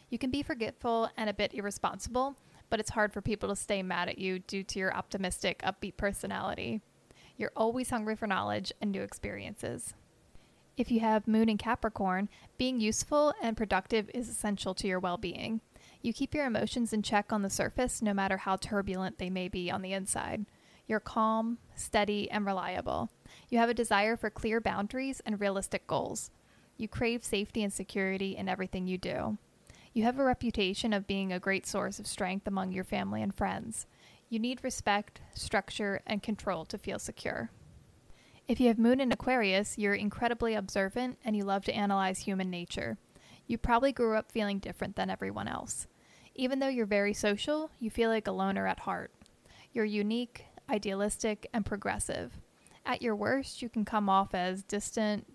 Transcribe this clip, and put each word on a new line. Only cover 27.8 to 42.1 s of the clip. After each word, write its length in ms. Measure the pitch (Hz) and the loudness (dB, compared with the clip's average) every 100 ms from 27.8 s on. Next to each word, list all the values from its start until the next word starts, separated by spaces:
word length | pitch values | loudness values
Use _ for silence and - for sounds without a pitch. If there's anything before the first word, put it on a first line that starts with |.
| 190 202 190 190 196 | -4 0 0 0 -2
in 140 | 190 190 | -2 -2
everything 380 | 185 185 185 185 | -2 -2 -2 -2
you 100 | 185 | -2
do. 400 | 180 - - 214 - _ - - - | -2 -2 -2 -4 -8 _ -20 -20 -4
You 100 | 226 | 2
have 140 | 226 262 | 2 4
a 60 | |
reputation 720 | 269 247 233 - 185 202 226 | 2 2 0 2 0 2 0
of 120 | 202 202 | 0 0
being 260 | 196 190 | -2 0
a 80 | 180 | 0
great 260 | 196 190 - | 0 0 0
source 320 | 196 185 202 | -2 -2 -4
of 80 | 202 | -8
strength 400 | - 185 190 208 | -4 -2 -2 -2
among 260 | 196 185 | -2 -2
your 120 | 185 | -4
family 360 | 185 202 196 214 | -2 -2 -2 -2
and 140 | 208 | -2
friends. 520 | - 196 196 226 - - - - - _ | -2 -2 -2 -6 -10 -12 -20 -20 -20 _
You 80 | 226 | -2
need 260 | 240 254 | -2 -2
respect, 560 | 262 - 220 202 - - - | -4 -2 2 0 0 -14 -16
structure, 640 | - - 208 - - 202 196 - | -10 0 0 0 -2 -2 -2 -2
and 160 | 208 | -4
control 420 | - 202 208 170 185 | -2 -4 -2 -4 -6
to 120 | 202 | -8
feel 200 | 196 - | -6 -6
secure. 520 | - - - - 226 - - - - - - - - - - | -8 -6 -4 -4 -6 -10 -20 -20 -20 -20 -20 -20 -20 -12 -2
If 100 | 240 | 6
you 100 | 247 | 6
have 100 | 226 | 8
Moon 220 | 233 262 | 6 6
in 120 | 254 | 4
Aquarius, 640 | - 254 254 202 190 208 - | 2 2 4 4 4 2 0
you're 160 | 202 | 2
incredibly 600 | 202 202 - 233 233 233 | 2 0 0 0 2 0
observant 640 | 214 196 202 196 240 254 - | 0 0 0 0 0 -4 -4
and 140 | 233 208 | -2 0
you 80 | |
love 220 | 196 196 208 | 2 0 0
to 80 | |
analyze 460 | - 202 196 190 | 0 2 4 2